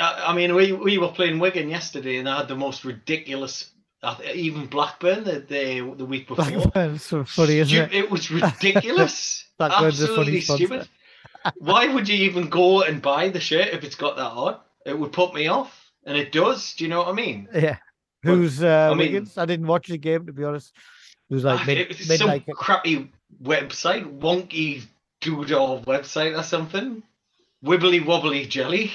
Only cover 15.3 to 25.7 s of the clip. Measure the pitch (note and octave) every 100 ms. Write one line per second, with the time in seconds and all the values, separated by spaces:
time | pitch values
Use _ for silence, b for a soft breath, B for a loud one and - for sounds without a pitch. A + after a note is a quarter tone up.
15.3 | D3 D#3 C4+ C4+ - _ _ - D3 C#3+
16.3 | D#3 G3+ C4 - - E3 E3+ F3 G#3 G#3
17.3 | G2+ - E3+ D3+ G2+ _ _ _ _ D#3
18.3 | F3+ E3+ C3+ E3+ D#3 D#3 D#3+ D#3 G3 G#3
19.3 | F#3+ E3+ E3+ D#3+ E3+ F3+ E3 D#3 E3 E3+
20.3 | C#3 D3 D3 - B B B B _ -
21.3 | C3+ C3+ B2+ B2+ C#3+ F3+ F3 D#3 D#3+ D3
22.3 | C#3+ D#3 C#3+ - F#3+ E3+ C#3+ C3+ _ _
23.3 | - C3 D3 C#3 - E3+ A3+ D#3+ C#3 D#3+
24.3 | F3+ F3+ D#3+ D#3 C3 G#2+ _ _ _ D#3+
25.3 | D3 C#3+ C#3+ C3+